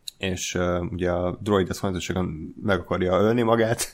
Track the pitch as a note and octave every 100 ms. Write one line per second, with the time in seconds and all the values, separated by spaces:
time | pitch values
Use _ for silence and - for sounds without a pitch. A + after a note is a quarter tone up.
0 | - - F#2+ F2+ - F2+ F2+ F2 F2 F2
1 | F2+ F2 F2+ F2 G2+ G2+ F2+ - G2+ F#2
2 | - F2+ F2+ D#2 - - G#2 F#2 - F2+
3 | F#2 F2+ G#2+ A#2+ A2+ A2+ A2 A#2+ -